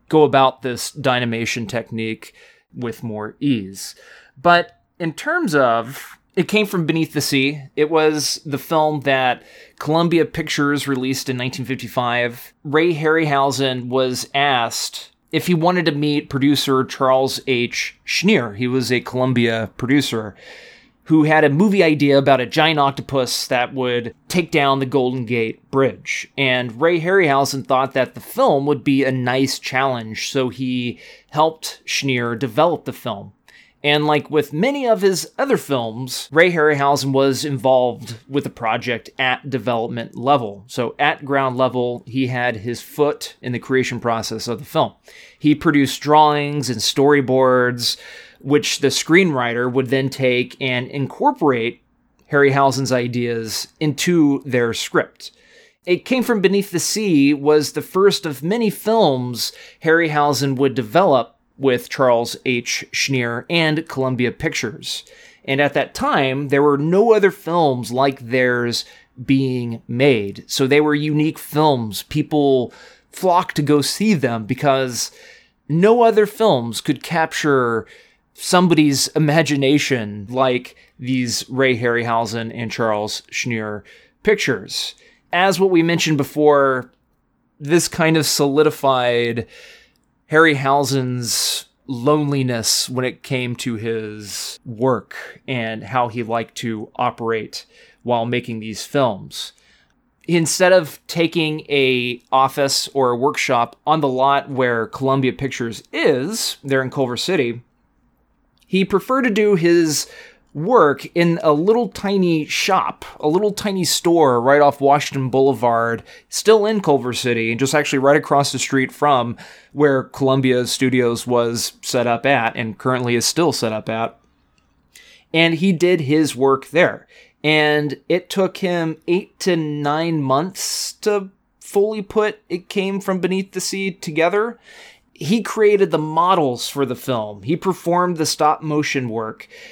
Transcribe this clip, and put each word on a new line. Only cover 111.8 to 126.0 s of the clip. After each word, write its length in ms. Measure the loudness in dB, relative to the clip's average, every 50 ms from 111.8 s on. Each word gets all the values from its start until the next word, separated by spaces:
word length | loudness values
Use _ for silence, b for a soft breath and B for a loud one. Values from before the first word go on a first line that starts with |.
| 2 -2
tiny 560 | -4 -6 -4 -2 0 2 2 2 2 0 -2
shop, 600 | -2 -4 -4 0 0 0 0 0 -2 -6 -10 -16 -20 -12 -4
a 100 | -2 0
little 240 | 2 2 0 0 -2
tiny 320 | -2 -4 -4 -2 -2 -2
store 580 | -2 -2 0 2 2 4 6 6 6 4 4 4
right 180 | 4 6 6
off 200 | 6 4 4 2
Washington 500 | 2 4 4 4 2 -2 -4 -4 -4 0
Boulevard, 720 | 2 2 4 4 2 2 0 2 2 2 0 0 -2 -6 B B B B B B
still 380 | -10 -2 2 4 4 4 4
in 160 | 0 -2 -2 0
Culver 320 | 2 0 0 0 -2 -6
City, 360 | -4 -2 -2 -2 0 -2 -2
and 80 | -2 -2
just 160 | -2 0 0
actually 240 | 0 0 0 -2 2
right 180 | 4 4 4
across 360 | 4 4 2 2 2 2 0 -2
the 60 | -4
street 340 | -4 0 0 0 0 0 -2
from 460 | -2 0 2 2 2 0 -2 -6 B B B B B B B -2
where 300 | 2 2 4 4 2 0
Columbia 640 | -4 -6 -2 0 2 2 2 2 2 2 2 0
Studios 600 | -2 -2 0 0 2 2 2 2 2 0 -2 -2
was 480 | 0 0 2 2 0 -2 -4 -6 -8 -10 _
set 260 | -10 -4 -2 0 0
up 200 | 0 0 0 0
at 300 | 0 0 2 0 -2 -2
and 200 | -4 -6 -8 -8
currently 380 | -4 -2 -2 -2 0 0 0 0
is 100 | 0 0
still 280 | 0 0 2 0 0 0
set 200 | 0 -2 -4 -4
up 160 | -6 -6 -6
at. 300 | -4 -4 -4 -6 -6 _ _ _ _ _ _ _ _ _ _ _ _ _ _ _ b b b b b b b b 0
And 220 | 2 2 2 2
he 180 | 2 2 2 2
did 300 | 2 2 2 2 2